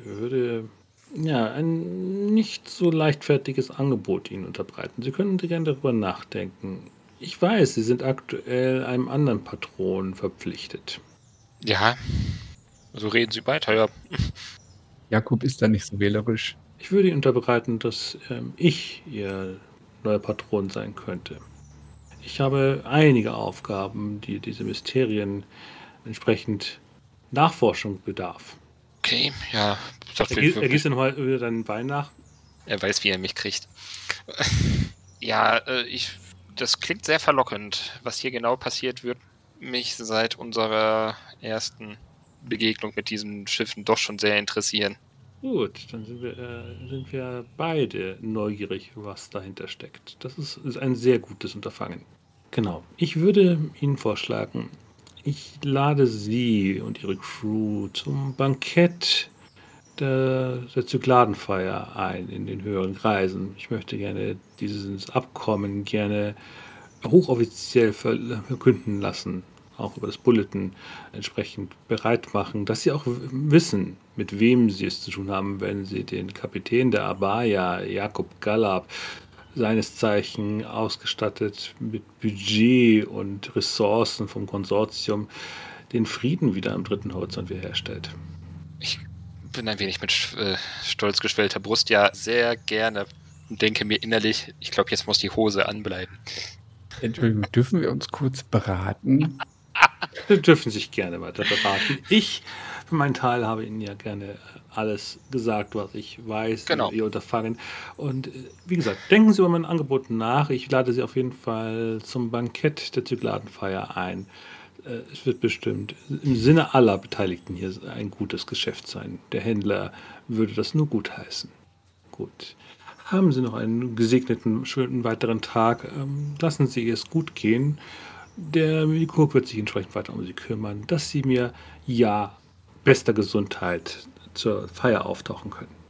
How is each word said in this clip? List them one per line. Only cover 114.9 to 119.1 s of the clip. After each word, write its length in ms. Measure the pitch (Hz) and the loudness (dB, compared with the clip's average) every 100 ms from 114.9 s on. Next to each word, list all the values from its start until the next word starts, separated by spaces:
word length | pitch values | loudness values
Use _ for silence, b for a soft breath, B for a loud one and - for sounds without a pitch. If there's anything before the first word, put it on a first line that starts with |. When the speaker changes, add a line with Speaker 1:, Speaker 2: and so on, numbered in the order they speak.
| 117 - | -12 -12
Speaker 1:
es 140 | - 135 | -6 -2
wird 160 | - | 2
bestimmt 540 | 113 - 110 104 104 131 - | 0 0 -4 -4 -6 -12 -10
im 260 | 143 143 117 | -2 2 6
Sinne 380 | 120 160 - | 8 8 8
aller 240 | 135 113 98 | 8 8 6
Beteiligten 580 | - - 98 87 - 87 | -2 -4 -2 -4 -8 -8
hier 180 | 95 95 - | -8 -8 -10
ein 180 | - 104 | -8 -8
gutes 360 | - 101 - - | -6 -6 -6 -6
Geschäft 400 | - - - - | -4 -4 -6 -10
sein. 320 | - 104 | -10 -10